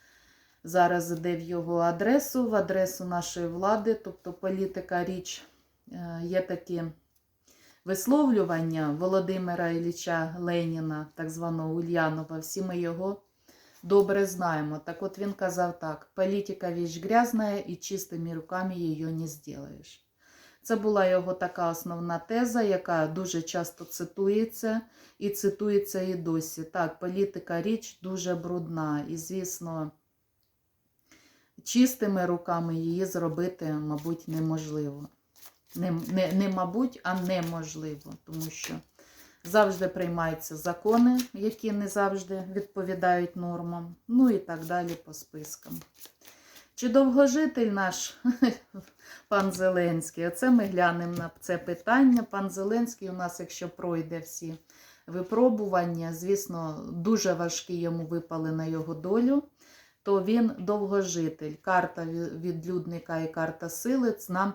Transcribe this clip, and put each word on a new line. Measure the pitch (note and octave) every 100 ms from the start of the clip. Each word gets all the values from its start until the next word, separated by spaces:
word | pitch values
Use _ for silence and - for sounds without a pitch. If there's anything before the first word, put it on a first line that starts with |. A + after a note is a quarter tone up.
| _ _ _ _ _ _
зараз | E3 F3+ F3 F3 E3
іде | E3 F3 E3+
в |
його | E3 F3 E3+ E3+
адресу, | E3+ E3+ G#3 C#4 - B3+ A#3
в | G#3+
адресу | - F#3+ F#3 - F3+
нашої | F3 E3+ E3+ E3+
влади. | F3 F#3+ A3 G#3+
Тобто | A3 - - F3+
політика — | F3+ F#3+ F#3+ F#3+ F#3+ F#3 F3 F3
річ, | F#3 - - - _ _ _ -
е, | F3 E3+ E3
є | E3+ F#3
такі | F#3 F3 - F3 E3 - _ _ _ _ _ _ _ _ F3
висловлювання | F#3+ B3 D4 C#4 G#3+ E3+ E3 E3 D#3+ D3+ D3+
Володимира | F#3 F#3+ F3+ F#3+ F3+ F3 E3+
Ілліча | E3+ E3+ E3+ - E3 D#3+ F3
Леніна, | F3 F3 E3+ E3 D#3 D3+ D3+ -
так | D#3+
званого | D#3+ E3+ E3 D#3+
Ульянова, | E3 E3+ E3+ D#3+ D#3 D#3 D#3+
всі | D#3+ G3
ми | F#3 F3
його | E3+ E3+ F#3+ G3 _ _ _ _ _ - F3
добре | G3+ G3 G3 G3
знаємо. | F3+ F3 D#3 D3+ D3+ -
Так | E3
от | F#3+ G3
він | G3+
казав | F#3+ F#3 F3 F3 E3+
так: | D#3+ D3+ -
"Політика — | - F#3+ G3+ G3+ F#3+ F3+
віч | E3+ E3+ E3
грязна, | F#3+ A3+ A#3+ A3 G#3+
і | G3+ - F3
чистими | - G3 - E3+ E3
руками | D#3+ D#3+ F#3 F#3+ F3+
її | E3 D#3 D#3+
не | D#3+ D#3+
зробиш". | D3 - C#3 C#3+ - - - _ _ _ _ - _
Це | - A3
була | G#3+ G3+ F#3
його | F#3 F3+
така | F3+ F3+ F#3 E3+
основна | E3 F3 E3+ E3+ E3+
теза, | - A#3 A#3+ A#3
яка | G#3+ F#3 F3+ E3 D#3
дуже | E3 F3+ E3+
часто | D#3+ F3+ E3+ - E3+
цитується, | - E3+ - G3 G#3 A3+ - A3 A3+ - _ - -
і | G3+
цитується | G3+ G3 - G#3 G3+ G3+ F#3+
і | F#3 F3
досі. | E3 D#3+ D#3+ -
Так, | D#3+ F#3 E3 -
політика — | F3+ F#3 G3 F3+ - E3+
річ | G3 A3+ - -
дуже | F#3 F#3 F3+ E3+
брудна, | E3+ F3 E3 E3 D#3 D3 D3
і, | D#3+
звісно, | D#3+ F#3 F3+ - E3+ D#3+ D#3 _ _ _ _ _ _ _ _ _ _ _ _ _ _ _ _ -
чистими | - A#3+ B3+ - G#3 F#3+ F3+
руками | F3 F3 E3+ E3 E3
її | E3 F3 F#3+
зробити, | F3+ E3 D#3 F3+ - D#3
мабуть, | D3+ D3+ D3 D#3+ E3 -
неможливо. | D#3+ D#3+ D#3+ D#3 D3+ D3 C#3+ D3 _ _ - - _ _ E3+
Не, | F3+
не, | E3+ E3+ F#3 F3+
не | F#3+ G3
мабуть, | F#3 F3 G#3 B3+ -
а | F3 F#3
неможливо, | F3+ F#3 E3 E3 D#3 D#3 D#3 D3 D3+ D#3 -
тому | D#3+ D#3+
що | - - E3 - _ - - - _ E3+
завжди | G#3+ G3+ F3+ F#3
приймаються | F#3 F3 E3+ E3 D#3 - D#3
закони, | F3 E3+ G#3 A#3 B3 B3+ B3
які | G3 G#3+ A3 A3
не | G#3 G3
завжди | G3+ G3 G3 F3+ F#3+ F#3
відповідають | G3 G3+ G3 F#3 F3+ F3+ F3+ F3 F3+
нормам, | F3 E3+ E3+ E3+ E3+ F3 -
ну | B3 B3+
і | G3
так | - D#3+ E3
далі | F3+ E3+ E3 -
по |
спискам. | D3+ - D#3 D3 - - E3 - - - _ - - - - _ -
Чи | B3
довгожитель | B3+ C4+ B3+ C#4 C#4 D#4 B3+ A3
наш | G3 F#3+ F3+ - - B3 A#3+ B3 - _
<laughs> | F#3+ - _ - - -
пан | G3+ G3
Зеленський? | F#3 F#3 F3+ E3+ E3 - - E3+
Оце | F3 B3+
ми | A#3+ G3
глянемо | F3+ F3 E3+ F3 F3
на | E3 -
це | - E3+
питання. | F3 E3+ - B3 C4+ A#3+
Пан | G#3+ G3+ G3
Зеленський | F#3 G3 A3+ A#3 - F#3+
у |
нас, | F3+ F3 F3
якщо | F3 - F3
пройде | - F3+ E3+ D#3+ E3
всі | E3 - E3 D#3+ _ - - _ -
випробування, | F3 F3+ A3+ B3+ G#3+ G3+ F#3 E3+ E3+ E3
звісно, | D#3+ F3+ G3+ - E3+ D#3+ D3+ -
дуже | E3+ F3+ A3 F#3+
важкі | E3 E3+ - - F3
йому | E3+ E3+ D#3+
випали | E3+ E3 E3 D#3+
на | D#3+ D#3+
його | D#3+ D#3
долю, | D#3+ F3+ A3 B3 C#4+ - _ _ - _ _ -
то | G3
він | F3+ A#3 A3+ -
довгожитель. | F3+ G#3 G3 G3+ F#3 E3+ D#3+ - D3+ D3+
Карта | - F#3 F3 F3
ві-, | E3 E3 E3+ D#3+
відлюдника | F3 E3 E3 F3+ E3 E3+ - D#3+
і | D#3+
карта | E3 D#3+ - E3+
сили | - A#3 C4 A#3
ц-, | G#3 -
нам | F#3 G3